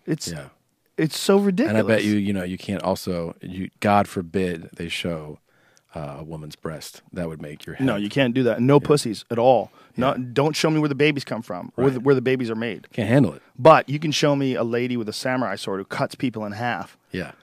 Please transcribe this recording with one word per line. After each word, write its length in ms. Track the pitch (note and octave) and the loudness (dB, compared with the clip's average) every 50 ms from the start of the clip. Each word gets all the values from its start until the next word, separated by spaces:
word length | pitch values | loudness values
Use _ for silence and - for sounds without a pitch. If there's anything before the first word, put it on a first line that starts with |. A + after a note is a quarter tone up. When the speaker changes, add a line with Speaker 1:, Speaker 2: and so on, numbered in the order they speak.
| _ | _
Speaker 1:
It's, 220 | - F3 D#3 - - | -6 -6 -6 -6 -10
Speaker 2:
Yeah. 220 | E2+ D2+ C#2 C2+ _ _ _ _ _ _ _ _ _ | -10 -10 -12 -16 _ _ _ _ _ _ _ _ _
Speaker 1:
it's 220 | - F#3 D#3 - - | -4 -2 -2 -2 -4
so 200 | - - G3 G3 | 2 4 4 4
ridiculous. 420 | G3+ G3+ F#3 F3+ C4 - G#2+ A2 | 4 2 2 0 0 2 2 2
Speaker 2:
And 100 | G#2 G2+ | 4 4
I 40 | A2+ | 2
bet 80 | G#2+ G#2 | 2 4
you, 100 | G#2 G#2 | 2 2
you 180 | G#2 G2+ G2+ G2+ | 2 2 0 -2
know, 120 | F#2+ F2+ | -2 -4
you 140 | F2+ F#2 F#2 | -6 -8 -8
can't 220 | - - G#2 F2 - | -6 -6 -6 -4 -2
also, 500 | F2+ F#2+ - - F#2+ F2+ F2 E2+ E2+ - - - | -2 -2 -2 -4 -6 -6 -4 -6 -8 -10 -12 -14
you, 280 | F2+ F2+ F#2 F#2 - - _ | -12 -10 -8 -10 -10 -10 _
God 260 | - G#2+ G2+ G2+ G2+ | 2 4 4 4 4
forbid 640 | - - G2+ F2 E2 D#2+ G2 F#2 F2+ F2 E2 E2+ D#2+ - | 2 -2 -6 -8 -4 -2 -2 -2 -2 -4 -6 -10 -16 -12
they 120 | - E2+ E2+ | -12 -10 -8
show, 520 | - - - F#2 E2+ D#2 D2+ D2+ D2 - _ _ _ _ _ _ _ _ _ _ _ | -8 -6 -6 -6 -6 -6 -8 -12 -16 -18 _ _ _ _ _ _ _ _ _ _ _
uh, 220 | E2 D2+ C#2+ C#2+ C#2+ | -12 -10 -10 -12 -12
a 20 | D#2 | -14
woman's 300 | D#2 E2 D#2+ D2+ D2+ - | -12 -12 -14 -14 -16 -18
breast. 460 | - _ E2 D#2+ D2 - - - - _ _ - | -12 _ -12 -12 -10 -14 -16 -20 -20 _ _ -10
That 160 | F#2 F2 D#2+ | -8 -8 -8
would 140 | D#2+ D2+ D#2+ | -8 -10 -12
make 240 | D2 D2+ D2+ - | -14 -14 -14 -14
your 80 | - E2 | -16 -8
head. 100 | - C3 | -4 -2
Speaker 1:
No, 120 | C3 A2 | -2 -2
you 120 | G2+ G#2 G#2 | -2 -4 -4
can't 260 | - C#3 C#3 A#2+ A#2 | -2 0 0 0 0
do 100 | C3 C3 | 0 0
that. 160 | A#2 A2 G#2+ A#2 | 0 0 2 4
No 140 | C3 C#3+ D3 | 6 6 6
Speaker 2:
Yeah. 60 | C#3+ | 6
Speaker 1:
pussies 380 | - D3 C#3+ - A#2+ G#2 - - _ | 6 2 2 2 -2 -6 -8 -8 _
at 100 | A#2 A#2 | -2 2
all. 340 | A#2 C3 B2+ A2 F#2+ - - - - _ _ | 4 4 4 4 2 -2 -10 -20 -20 _ _
Not, 240 | - A#2+ C3+ C#3+ B2+ | -2 -2 0 0 -2
Speaker 2:
Yeah. 60 | B2+ B2 A#2 | -6 -2 0
Speaker 1:
don't 240 | C3 C#3 D#3+ D3+ | 0 0 0 0
show 140 | - - D#3+ | 0 0 2
me 80 | D#3 D#3 | 2 2
where 100 | D3+ D3+ | 0 0
the 60 | C#3+ | 2
babies 280 | C3 D3 D#3 D3 C#3 - | 2 2 2 2 0 -4
come 180 | - C3+ G#2+ A2+ | -6 -8 -8 -8
from, 280 | - F2+ F2 F2+ - - | -8 -10 -10 -10 -12 -4
or 80 | - B2 | 0 2
Speaker 2:
Right. 80 | C#3 C3 | 2 2
Speaker 1:
the, 60 | B2 | 2
where 140 | A2 C#3+ C#3 | 4 4 4
the 80 | B2+ B2 | 4 4
babies 280 | B2+ C3 B2+ B2+ A2+ | 2 0 0 0 -4
are 40 | A2+ | -4
made. 340 | A2 A#2 A#2+ F#2+ - - _ - | -4 -4 -6 -6 -8 -12 _ -6
Speaker 2:
Can't 160 | - A2 G#2 | -4 0 4
handle 240 | A#2 C#3+ C3 F2 D2 | 4 4 4 4 0
it. 80 | C#2 - _ _ - | -6 -16 _ _ 6
Speaker 1:
But 300 | B2+ D#3+ D#3 C3 - - | 8 10 10 10 8 2
you 80 | C#3 D3+ | -4 -4
can 120 | D#3 D#3 | -4 -4
show 240 | C#3+ - - D3 C#3+ | -2 0 2 2 2
me 200 | C#3 C#3 C3 B2+ | 2 0 -2 -2
a 100 | E2 A#2 | -2 -2
lady 320 | A#2 A#2 A#2+ B2 B2 B2 | -2 -2 -2 -2 -2 -2
with 100 | A#2+ A2 G#2 | -4 -4 -6
a 40 | - | -8
samurai 440 | - - C3 B2+ B2+ B2 G2+ G2 | -6 -4 -2 -2 -2 -2 -2 -4
sword 240 | G2+ - A2+ G2 F#2+ | -6 -6 -6 -6 -6
who 40 | G2 | -6
cuts 300 | - - - C#3 A#2+ - | -8 -4 -4 -4 -4 -4
people 320 | - - B2+ A2 A2 G#2+ | -4 -6 -6 -4 -6 -8
in 60 | G#2 G2+ | -8 -8
half. 440 | G2 A#2+ A#2+ A2+ E2+ G2 - - _ _ _ | -6 -4 -4 -4 -6 -8 -12 -16 _ _ _
Speaker 2:
Yeah. 220 | - F#2 F2 D2 - _ | -10 -10 -10 -10 -14 _